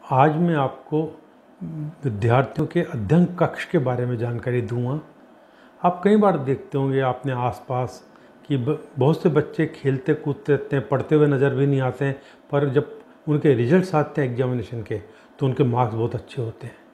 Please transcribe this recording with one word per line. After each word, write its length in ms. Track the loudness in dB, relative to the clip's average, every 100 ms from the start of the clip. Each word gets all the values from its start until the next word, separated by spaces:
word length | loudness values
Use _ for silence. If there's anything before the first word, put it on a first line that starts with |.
| 0
आज 240 | 4 4 4
मैं 180 | 0
आपको 460 | 2 -2 -4 -4 -4 -4 -10 -20 _ _ _ -12 -10 -10 -6
विद्यार्थियों 640 | -6 -2 2 2 2 -4 -2
के 140 | -2
अध्ययन 440 | -2 -6 2 4 4
कक्ष 300 | 2 -2 -2
के 140 | -2 0
बारे 280 | 0 -2 -2
में 100 | -2
जानकारी 420 | -4 -4 -2 -2
दूंगा। 360 | -2 -4 -4 -4 -8 -20 -20 -20 _ _ -20 -2
आप 200 | 0 2
कई 120 | 4 4
बार 220 | 4 2
देखते 400 | -2 -4 -4 -2
होंगे, 220 | 0 0
आपने 320 | 0 -2 -4
आसपास 720 | -2 -2 -4 -6 -4 -4 -10 -20 -20 -20 -20 -4
कि 80 | -2
ब-, 220 | -2 -4 -6 0
बहुत 240 | 2 2
से 60 | 2
बच्चे 380 | 2 -2 -2 -4
खेलते 480 | -2 -2 -2 0
कूदते 380 | -2 -2 -6 0
रहते 240 | -2 0 -4
हैं, 120 | 0
पढ़ते 260 | -2 2
हुए 120 | 4 4
नज़र 280 | 4 2
भी 120 | 2 2
नहीं 140 | 2
आते 240 | -2 -2
हैं, 160 | -4 -4 -12 -20 -2
पर 180 | 0 2
जब 320 | 0 -2 -14 -20 -12 -2
उनके 260 | 2 4
रिजल्ट्स 400 | 4 4 2 4
आते 280 | 0 0 -2
हैं 80 | -4
एग्जामिनेशन 520 | -2 -2 -2 -6 -10
के, 180 | -8 -8 -10 -20 -20 -2
तो 80 | -2
उनके 180 | 2
मार्क्स 300 | 0 2 0
बहुत 200 | -2 -4
अच्छे 280 | -4 -8 -8
होते 240 | -8 -8 -18
हैं। 100 | -20 _